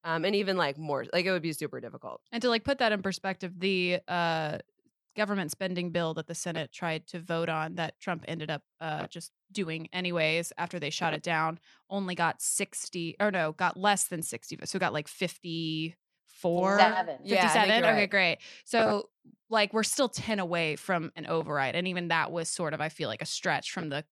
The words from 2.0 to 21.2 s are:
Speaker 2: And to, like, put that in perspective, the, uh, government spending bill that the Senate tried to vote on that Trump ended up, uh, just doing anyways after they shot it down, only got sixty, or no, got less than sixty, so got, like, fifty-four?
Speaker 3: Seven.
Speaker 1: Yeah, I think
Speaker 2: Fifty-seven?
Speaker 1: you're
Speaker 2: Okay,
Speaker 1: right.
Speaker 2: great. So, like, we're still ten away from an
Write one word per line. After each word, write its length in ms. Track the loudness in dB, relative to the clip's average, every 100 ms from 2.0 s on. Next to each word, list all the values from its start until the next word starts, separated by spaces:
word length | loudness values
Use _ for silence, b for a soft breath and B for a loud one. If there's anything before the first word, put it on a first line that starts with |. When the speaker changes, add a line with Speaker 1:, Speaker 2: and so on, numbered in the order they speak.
| -14 -14 _
Speaker 2:
And 100 | -2
to, 80 | 2
like, 140 | 2
put 140 | 0 2
that 120 | 2
in 80 | 2
perspective, 520 | -2 -4 -6 -6 -8 -2
the, 400 | 0 2 2 0 -2
uh, 500 | 0 2 0 -2 -6 -10 _ _ _ _ -2
government 340 | 0 0 -2
spending 400 | -4 -4 -2 -2
bill 220 | 0 0 -2
that 120 | -6
the 80 | -8
Senate 360 | -6 -6 -6
tried 340 | -6 -4 -4 -6
to 120 | -12
vote 280 | -4 -2 0
on 260 | -2 -2 -4
that 240 | -6 -4
Trump 240 | -6 -6 -6
ended 220 | -6 -4
up, 140 | -6 _ _
uh, 260 | -6 -6 -6
just 240 | -12 -16 _ _
doing 360 | -4 -2 -4 -6
anyways 580 | -4 -2 2 2 2 -2 -6
after 200 | -6 -4
they 100 | -6
shot 240 | -2 -2
it 80 | -2
down, 340 | -2 0 0 -2 b b _
only 260 | -4 -4 0
got 260 | 0 0
sixty, 720 | -2 -2 -4 -6 -8 -6 -6 0
or 120 | 0
no, 200 | 2 -2
got 240 | 2 0 2
less 280 | 4 4 2
than 160 | -2
sixty, 360 | -6 -8 -10 -10 -6
so 120 | 0
got, 120 | 0
like, 140 | 0 -6
fifty-four? 1700 | -6 -6 -4 -8 -4 -2 -2 -4 -8 _ _ _ -4 0 2 4 8
Speaker 3:
Seven. 380 | 8 8 -2 -6
Speaker 1:
Yeah, 120 | 0 4
I 20 |
think 40 |
Speaker 2:
Fifty-seven? 280 | 6 6 6
Speaker 1:
you're 220 | 6 6
Speaker 2:
Okay, 80 | 4
Speaker 1:
right. 80 | 4
Speaker 2:
great. 280 | 4 4 2 B B -2
So, 440 | 2 4 2 -4 _ -20 _ _
like, 240 | 2 4
we're 100 | 2
still 260 | 0 2 0
ten 300 | 0 -2 -2
away 360 | 0 0 0 -2
from 360 | 0 -2 -2
an 120 | -8